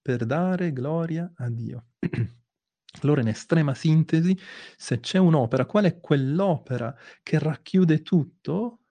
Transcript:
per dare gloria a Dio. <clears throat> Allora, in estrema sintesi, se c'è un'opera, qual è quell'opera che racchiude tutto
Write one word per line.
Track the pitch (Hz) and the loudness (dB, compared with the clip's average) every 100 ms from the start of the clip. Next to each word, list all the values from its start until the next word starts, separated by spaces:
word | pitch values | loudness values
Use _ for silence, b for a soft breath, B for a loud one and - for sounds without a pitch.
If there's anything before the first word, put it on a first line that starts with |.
per | - 123 113 | -4 -4 -2
dare | 143 185 185 180 | -2 0 -2 -2
gloria | 131 131 160 165 160 175 | -4 -4 -4 -4 -6 -8
a | _ 120 | _ -8
Dio. | 117 113 123 - _ | -6 -8 -12 -16 _
<clears throat> | 175 - 110 - _ _ _ _ _ - | -6 -4 -6 -8 _ _ _ _ _ -4
Allora, | 139 147 | 0 2
in | 113 | 0
estrema | 107 - 165 151 | -4 0 0 2
sintesi, | 131 160 156 156 160 170 190 B B B B | 0 2 2 4 0 2 0 B B B B
se | - 120 | -6 -6
c'è | - 185 | -2 2
un'opera, | 185 160 117 131 127 | 4 4 2 0 0
qual | 208 | 2
è | 202 - | 2 0
quell'opera | - 147 135 156 196 151 - 123 120 143 B B | 0 0 2 0 0 -2 -4 -6 -6 -10 B B
che | - 156 | -2 -2
racchiude | 147 143 - 190 180 156 | 0 -6 -2 2 4 2
tutto | - 180 139 _ - 165 240 240 _ | 2 0 0 _ -6 -4 -6 -10 _